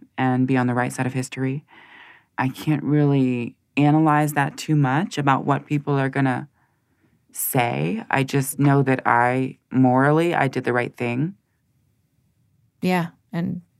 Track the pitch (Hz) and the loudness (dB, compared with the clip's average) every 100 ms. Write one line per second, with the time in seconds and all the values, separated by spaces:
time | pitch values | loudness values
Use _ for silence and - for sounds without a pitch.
0 | - - 131 127 131 131 123 123 127 131 | -16 -4 -2 0 0 0 0 -2 -4 -4
1 | 127 131 127 - 131 139 - - - - | -4 -4 -8 -6 -6 -6 -10 -20 -20 -20
2 | - - _ - 131 - - 151 - 147 | -20 -20 _ -6 -4 -4 -2 -2 0 2
3 | 147 139 127 123 117 - _ - 147 151 | 2 2 2 -2 -6 -12 _ 0 4 4
4 | 156 151 151 147 143 - - 151 131 135 | 4 2 0 -2 -4 -6 -2 2 2 0
5 | 202 - 143 131 143 139 139 147 147 139 | -2 -2 0 0 0 -2 -2 -4 -2 -2
6 | 135 139 135 127 147 _ _ _ _ _ | 0 0 -2 -2 -8 _ _ _ _ _
7 | _ _ _ - - 135 120 139 156 214 | _ _ _ -10 -4 0 0 0 -4 -4
8 | - 135 135 139 131 - 143 139 139 127 | -2 -2 0 -2 -2 0 2 4 2 0
9 | 123 120 123 127 131 - _ 131 131 127 | 2 2 2 0 -4 -8 _ 2 4 4
10 | 139 156 170 151 135 135 127 123 123 - | 4 4 2 0 0 -2 -2 -2 -4 -4
11 | 120 120 160 202 _ _ _ _ _ _ | -4 -2 -4 -6 _ _ _ _ _ _
12 | _ _ _ _ _ _ _ _ 180 180 | _ _ _ _ _ _ _ _ -2 0
13 | 170 - _ 170 170 175 - _ | -2 -10 _ -6 -6 -8 -12 _